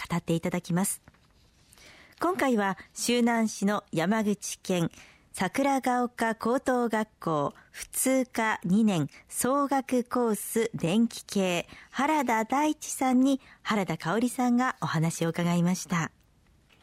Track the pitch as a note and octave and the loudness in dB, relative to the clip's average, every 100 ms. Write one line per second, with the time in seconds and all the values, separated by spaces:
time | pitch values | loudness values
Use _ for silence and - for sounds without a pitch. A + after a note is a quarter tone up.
0 | - E3+ - E3 F3+ F3+ - E3+ G3 - | -4 -4 -2 -2 -2 -4 -2 -2 -2 -4
1 | - - _ _ _ _ _ - - - | -12 -20 _ _ _ _ _ -20 -20 -20
2 | - - E4 F#4 C#4 A3+ G3 F#3 - - | -20 -4 -2 2 2 2 0 -2 -10 -6
3 | - A#3+ A#3+ A#3 A3 - G3 G#3 - D#3+ | 0 2 2 2 0 0 0 0 -2 -2
4 | D#3+ A3 G#3 G3+ - - - F3+ E3 - | 2 2 0 -2 -4 -8 -2 0 0 -4
5 | - - _ - F#3 - C#4 C4+ B3+ B3 | -20 -20 _ -4 -2 0 2 2 0 0
6 | B3 - A3+ A3 A3+ B3+ - B3 A#3+ A3 | -2 -2 -2 0 0 0 0 0 0 -2
7 | A3 _ - D#3 C#3+ - - - - - | -4 _ -4 -2 -2 -6 -16 -18 -10 -2
8 | B3+ C4 B3 - A3 - F3+ G3+ A3 F3 | 0 2 0 -2 -2 -2 0 2 4 2
9 | C#3+ - - - B3 C#4+ C#4 C#4 B3+ B3 | -2 -6 -12 -4 0 0 0 -2 0 -2
10 | A#3+ B3+ A#3 G#3 - A3+ A3+ - E3 G#3 | 0 0 0 -2 -2 -2 -2 -2 0 2
11 | A#3 - - G#3 F#3 F3 - - - - | 2 -2 -6 -2 0 0 -4 -12 -12 -4
12 | C#4+ D#4 B3 A3+ A3 C4+ D#4 D4+ - - | 0 0 2 0 0 0 0 -2 -8 -2
13 | C4 B3+ C4+ C4+ - - - G#3+ F3+ D#3+ | 2 4 4 2 -4 -12 -2 -2 0 -2
14 | D#3+ G3+ B3 - B3 A#3+ B3+ - D3 D#3 | -2 0 0 0 2 2 0 -2 -4 0
15 | D#3+ - E3 E3 F3 F3 F3 F#3 - F3 | 0 0 -2 0 0 2 2 0 -2 -4
16 | D#3 _ _ _ _ _ _ _ | -4 _ _ _ _ _ _ _